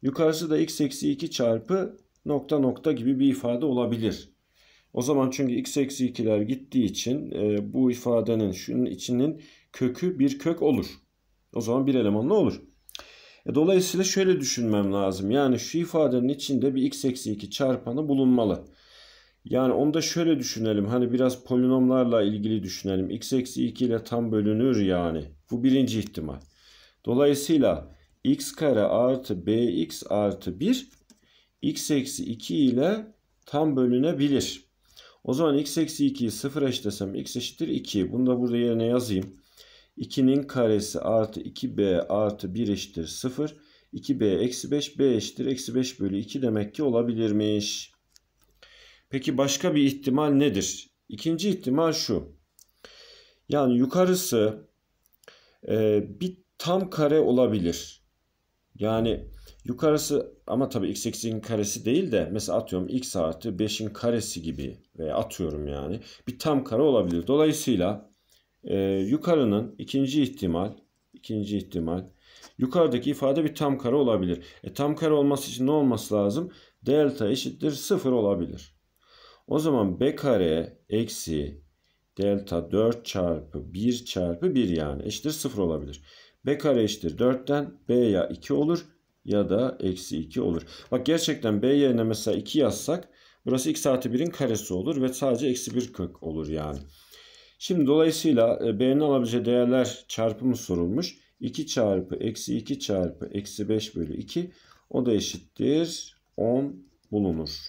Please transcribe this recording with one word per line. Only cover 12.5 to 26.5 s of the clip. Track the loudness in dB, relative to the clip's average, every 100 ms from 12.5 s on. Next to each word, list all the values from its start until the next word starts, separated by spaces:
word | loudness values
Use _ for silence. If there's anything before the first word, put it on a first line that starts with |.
| -2 -14 _ _ -20 -20 -20 -20 -16 -4
E, | 0
dolayısıyla | 4 4 2 0
şöyle | 0 2 2 2
düşünmem | 0 -2 0 2 2
lazım. | 0 0 0 0
Yani | 2 2 2
şu | 0 -4
ifadenin | -2 2 2 2 0
içinde | -2 -2 0 0 0
bir |
x | -2 0 -4
eksi | -2 -6
iki | -6 -6
çarpanı | -2 0 0 -2 -4 0
bulunmalı. | 2 6 6 4 0 -6 -20 _ -20 -20 -20 _ _ -4
Yani | 0 2
onu | 2 2
da | 2
şöyle | -2 0 2 2
düşünelim. | 0 -2 0 2 2
Hani | 2 2
biraz | 2 2 0
polinomlarla | -2 2 4 4 4 4 4 4
ilgili | 2 0 -2 -2
düşünelim. | -4 -6 -2 -2 -2
X | -4 -2
eksi | -2 -2 -2 -4
iki | 0 0
ile | 0
tam | 0 0 2
bölünür | 2 4 4 4 4
yani. | 4 4 2 -2 -6 -14 _
Bu | 0
birinci | 4 6 4 2
ihtimal. | -2 -6 -8 -10 -14